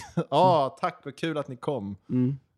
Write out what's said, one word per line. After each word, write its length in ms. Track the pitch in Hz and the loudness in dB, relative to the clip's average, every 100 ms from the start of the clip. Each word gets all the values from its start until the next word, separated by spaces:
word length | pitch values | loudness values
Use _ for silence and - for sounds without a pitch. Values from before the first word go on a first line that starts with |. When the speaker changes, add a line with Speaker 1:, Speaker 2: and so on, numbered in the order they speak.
| - - | -8 -6
Speaker 1:
<laughs> 140 | - | 0
"Ja, 480 | 147 185 165 131 - | 4 6 4 2 -2
tack, 200 | 180 - 143 | -6 -6 -14
vad 100 | - | -8
kul 220 | 165 151 | -4 -4
att 100 | 139 | -6
ni 100 | 123 | -6
kom." 380 | - 135 98 101 _ | -6 -4 -6 -10 _
Speaker 2:
Mm. 260 | 127 127 139 - | 0 0 -2 -10